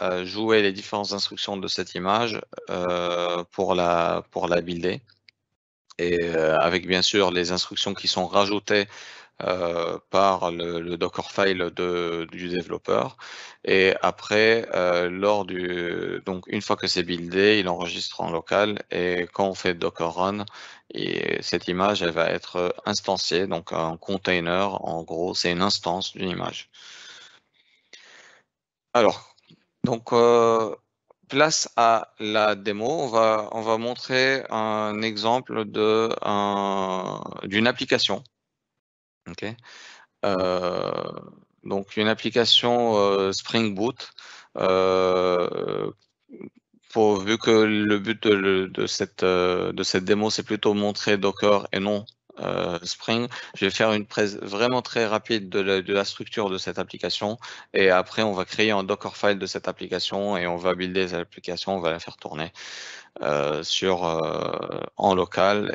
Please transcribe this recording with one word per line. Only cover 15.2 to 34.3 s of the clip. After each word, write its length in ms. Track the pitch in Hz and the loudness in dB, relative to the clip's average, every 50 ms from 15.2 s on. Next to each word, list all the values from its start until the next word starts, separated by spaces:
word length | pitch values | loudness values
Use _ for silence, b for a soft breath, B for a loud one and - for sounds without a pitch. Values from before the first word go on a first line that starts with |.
| 98 101 104 104 98 | 2 2 2 2 0
du, 760 | 90 95 92 90 90 90 87 87 87 87 90 90 90 92 92 - | -4 -6 -6 -4 -4 -4 -4 -4 -4 -4 -4 -4 -4 -6 -6 -6
donc 180 | 95 92 90 90 - | -6 -6 -6 -6 -4
une 120 | - 107 | -6 -4
fois 140 | 101 - 104 | 0 -2 -2
que 140 | - - 92 | -2 0 -2
c'est 160 | - 92 87 | 0 -2 -2
buildé, 560 | 85 92 85 85 85 87 95 98 104 107 107 | -2 -4 -4 -4 -2 2 4 4 6 6 4
il 80 | 95 92 | 2 0
enregistre 520 | 87 87 87 87 87 95 - - - - | -2 -2 -4 -6 -6 -6 -8 -10 -8 -6
en 120 | 87 87 85 | -4 -4 -2
local 500 | 82 82 - 90 95 104 107 104 101 - - | -4 -2 0 2 2 2 2 0 -4 -8 -6
et 380 | - 87 90 90 90 90 90 87 - | -4 -2 0 0 0 -2 -4 -6 -2
quand 140 | - 101 | -2 -2
on 80 | 98 95 | -2 -2
fait 200 | 92 - 92 90 | -2 -2 -2 -2
Docker 380 | 85 90 90 - - 85 85 82 | 0 -4 -4 -2 -2 -4 -4 -2
Run, 320 | 87 92 95 101 104 104 104 B B B B B B B _ - | -2 -2 -2 -2 -4 -6 -10 B B B B B B B _ -10
et 480 | 52 50 50 50 50 50 50 50 50 | -6 -4 -4 -2 -2 -2 -2 -2 -4
cette 280 | - - - 87 - - | -4 -4 -4 -4 -2 -2
image, 340 | 87 90 95 104 104 95 92 | -2 2 2 2 2 2 0
elle 80 | 85 | 0
va 180 | 80 82 82 85 | 0 2 0 0
être 440 | 87 90 - - - 92 90 87 - - - | 0 -4 -6 -6 -4 -2 -2 -2 -2 -4 -4
instanciée, 640 | - 104 - - - 98 90 - - 90 85 95 | -4 -4 -2 -2 -2 -2 -2 0 0 0 0 0
donc 260 | 98 95 85 85 - 90 | 0 -2 -6 -6 -6 -4
un 240 | 85 82 80 82 | -2 -2 -2 -4
container, 880 | 82 - - 98 92 92 - 92 90 82 85 87 92 98 101 95 - - | -6 -6 -6 -6 -4 -2 0 0 0 0 0 0 0 0 0 -2 -4 -6
en 200 | - 80 82 82 | -4 -6 -6 -6
gros, 300 | 82 82 80 85 92 95 | -6 -4 -4 -4 -2 -2
c'est 180 | - - 90 87 | -2 -2 0 0
une 100 | 87 92 | 2 0
instance 540 | 101 - - - 87 87 92 95 - - | 0 0 0 -2 -2 -2 -2 -4 -6 -8
d'une 140 | - 98 92 | -8 -6 -6
image. 380 | 87 90 90 85 80 - - - B B B B B B B B B B B B B B B _ B B B B B B B B B B B B B B B B B B B B _ _ _ _ _ _ _ _ _ | -4 -4 -6 -6 -8 -10 -16 -16 B B B B B B B B B B B B B B B _ B B B B B B B B B B B B B B B B B B B B _ _ _ _ _ _ _ _ _
Alors, 440 | 120 110 98 - - - - _ _ _ _ - _ _ _ _ _ - | 6 6 6 4 2 -8 -20 _ _ _ _ -20 _ _ _ _ _ -4
donc, 280 | 123 127 113 117 - 127 | -4 -4 -4 -2 0 4
euh, 640 | 120 117 120 120 117 117 117 117 113 110 104 80 - _ _ _ _ _ _ - _ _ _ | 6 6 8 8 6 6 6 4 4 2 0 -4 -8 _ _ _ _ _ _ -20 _ _ _
place 420 | - 135 151 156 156 - - - - | 2 4 4 4 4 0 -4 -2 2
à 360 | - 117 113 113 110 - - _ _ | 4 4 6 6 4 0 -4 _ _
la 380 | 110 107 107 110 107 107 104 | -6 -2 2 2 4 2 2
démo, 340 | 101 98 107 104 104 110 123 | 0 -2 -4 -4 -2 -2 -2
on 160 | 151 170 151 | -2 -2 -2
va, 420 | 127 110 113 113 110 110 107 104 104 - | 0 2 4 4 4 4 2 0 -4 -6
on 80 | 113 | -4
va 180 | 107 110 113 110 | 0 0 0 0
montrer 680 | 113 120 123 - - - 131 131 131 131 | 0 -4 -4 -6 -6 -2 2 2 4 4